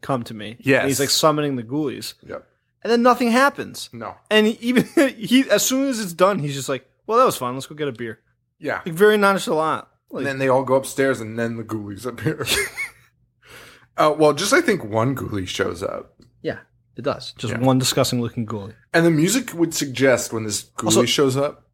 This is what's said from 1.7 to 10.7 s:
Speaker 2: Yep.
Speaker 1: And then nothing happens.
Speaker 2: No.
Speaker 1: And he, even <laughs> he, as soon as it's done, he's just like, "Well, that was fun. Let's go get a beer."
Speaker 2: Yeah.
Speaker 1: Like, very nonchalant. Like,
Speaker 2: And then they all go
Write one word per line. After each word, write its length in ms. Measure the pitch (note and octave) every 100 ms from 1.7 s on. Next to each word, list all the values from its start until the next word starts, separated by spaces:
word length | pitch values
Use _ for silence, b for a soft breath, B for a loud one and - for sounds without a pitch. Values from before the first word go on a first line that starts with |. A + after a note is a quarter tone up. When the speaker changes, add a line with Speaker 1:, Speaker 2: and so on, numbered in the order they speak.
| C#3 D3+ G#2+ A2 - -
Speaker 2:
Yep. 200 | - _ _ _ _
Speaker 1:
And 80 | G3+
then 100 | A#3
nothing 280 | A#3+ A#3+ B3
happens. 580 | A3+ C#4 C#4 G2 - -
Speaker 2:
No. 220 | A#2+ G#2+ - _
Speaker 1:
And 160 | G#3+ G#3+
he, 60 | A3+
even 240 | A#3 B3
<laughs> 300 | - - C4+ A3
he, 320 | F#3 B3+ C4+
as 140 | G3+ -
soon 220 | C4 C#4
as 120 | A3+
it's 120 | G#3
done, 260 | E3+ F#3 G3+
he's 160 | D3
just 140 | C#3 C3
like, 180 | C3 _ _ -
"Well, 100 | A3+
that 60 |
was 120 | B3+ -
fun. 180 | B2
Let's 120 | C3 -
go 80 |
get 140 | D3+ D3
a 40 |
beer." 280 | A#2 A#2+ G#2+ _ _ _ _
Speaker 2:
Yeah. 240 | D3 G#2+
Speaker 1:
Like, 100 | -
very 220 | D#3+ G#3 G#3+
nonchalant. 680 | G3+ F#3+ - D#3+ D#3 C3 - _ _
Like, 80 | A3+
Speaker 2:
And 60 | C#3
then 120 | C3+
they 100 | C3+
all 140 | B2+
go 120 | B2+